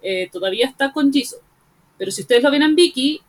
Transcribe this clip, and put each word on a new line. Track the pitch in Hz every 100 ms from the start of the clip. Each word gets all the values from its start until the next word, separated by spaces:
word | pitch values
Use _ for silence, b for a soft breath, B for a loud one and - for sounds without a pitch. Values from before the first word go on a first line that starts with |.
eh, | 190 185 180
todavía | 180 190 202 262
está | - 277
con | 302 277
Jisoo. | 277 240 - _ _ _ _ _ -
Pero | 196
si | -
ustedes | 151 240
lo | 277
ven | 285
en | 302
Viki, | 311 349 254 277 311